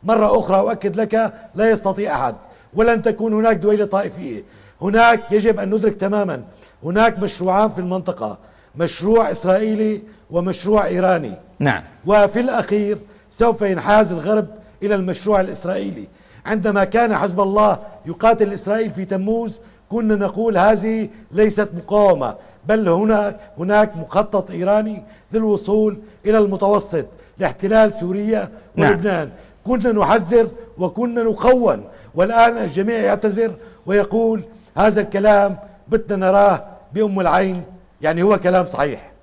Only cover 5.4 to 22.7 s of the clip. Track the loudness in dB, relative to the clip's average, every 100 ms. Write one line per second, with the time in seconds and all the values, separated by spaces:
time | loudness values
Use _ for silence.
5.4 | 2 0 -2 0 -2 -2 -2 -2 -2 -6
6.4 | -12 -20 -20 _ -4 2 2 2 -6 -4
7.4 | -2 0 0 -2 -6 -6 -6 -8 -8 -10
8.4 | -18 _ _ -6 -6 -4 2 2 2 -2
9.4 | 0 0 2 0 -2 -4 -10 -20 _ -4
10.4 | -4 -4 0 2 2 0 0 0 -2 -12
11.4 | -20 _ -2 -2 -6 -14 2 4 4 2
12.4 | -2 -2 -2 -2 -2 -6 -10 -20 _ 0
13.4 | 0 0 -2 -2 2 4 4 -2 -2 -2
14.4 | -2 -10 -20 -8 -4 -2 -2 -6 0 0
15.4 | 0 -6 -8 -6 -8 -10 -16 _ _ -18
16.4 | -6 -4 0 0 0 2 0 0 -2 0
17.4 | 0 2 2 0 -6 -18 -14 0 2 4
18.4 | 0 -2 -4 -2 -4 -6 -6 -4 -2 -4
19.4 | -4 -10 -20 _ _ -4 0 0 -2 -2
20.4 | 0 2 4 2 0 -4 -6 -10 -10 0
21.4 | 0 2 -4 -6 -2 2 4 4 0 -8
22.4 | -18 -20 -2